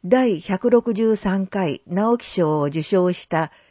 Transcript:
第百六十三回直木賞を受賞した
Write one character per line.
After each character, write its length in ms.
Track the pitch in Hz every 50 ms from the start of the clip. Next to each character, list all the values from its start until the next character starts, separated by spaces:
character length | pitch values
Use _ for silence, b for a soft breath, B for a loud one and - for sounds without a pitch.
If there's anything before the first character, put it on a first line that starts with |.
| -
第 360 | 180 247 254 262 240 196 151
百 300 | - - 190 185 - 240
六 240 | 247 233 233 240 220
十 220 | 196 226 220 220
三 300 | 202 - 202 185 196 190
回 360 | 190 - 202 185 151 139 - _
直 320 | - 170 190 214 226 240 233
木 80 | -
賞 340 | - - 190 170 156 151 151
を 40 | 143
受 180 | 143 147 165
賞 300 | 151 - 202 185 180 180
し 140 | 175 - -
た 260 | _ 170 160 160 - b b b b